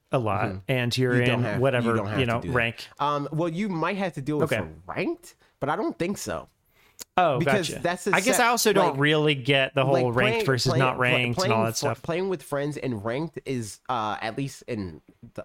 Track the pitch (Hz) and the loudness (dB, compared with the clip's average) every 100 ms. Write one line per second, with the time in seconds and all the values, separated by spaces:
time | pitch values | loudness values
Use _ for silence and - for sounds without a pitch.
0 | _ 139 110 98 104 95 - 127 120 123 | _ -2 0 0 -2 -4 -2 -2 0 0
1 | 127 123 120 120 117 104 135 123 117 113 | 2 2 2 2 0 0 0 2 2 0
2 | 101 110 123 113 87 123 117 113 - - | 0 -2 0 -2 -2 0 0 -4 -12 -4
3 | 143 143 139 156 170 165 214 170 165 196 | -2 -2 -4 -2 -2 -2 -4 -2 -2 -2
4 | 190 147 135 151 160 113 80 80 - 127 | -4 -6 -4 -2 0 -2 -4 -10 -10 -6
5 | 226 339 - - _ _ 139 165 320 - | -4 -6 -12 -20 _ _ -4 -2 -4 -4
6 | 175 202 - 80 67 _ _ _ _ - | -4 -4 -6 -8 -10 _ _ _ _ -20
7 | - - 170 139 139 190 160 - 170 180 | -4 2 2 4 2 2 0 -2 -2 -2
8 | 208 190 208 285 233 233 226 190 175 139 | 0 2 4 4 4 4 4 4 4 4
9 | 147 156 151 139 123 139 135 139 135 131 | 4 4 4 2 2 2 2 2 4 4
10 | 123 117 123 233 196 127 - 127 131 123 | 2 2 2 2 0 0 2 2 2 2
11 | 123 127 120 117 113 113 113 113 123 113 | 2 2 0 0 0 2 0 -2 -4 -4
12 | - 170 190 170 - 143 143 147 131 113 | -4 -4 -2 -6 -6 -4 -4 -6 -6 -4
13 | 107 127 160 - - 131 107 - - 123 | -4 -4 -6 -8 -6 -6 -6 -10 -6 -4
14 | 107 - 113 110 139 - - 113 92 76 | -4 -4 -6 -6 -8 -8 -8 -6 -8 -10
15 | - _ 117 - | -20 _ -20 -16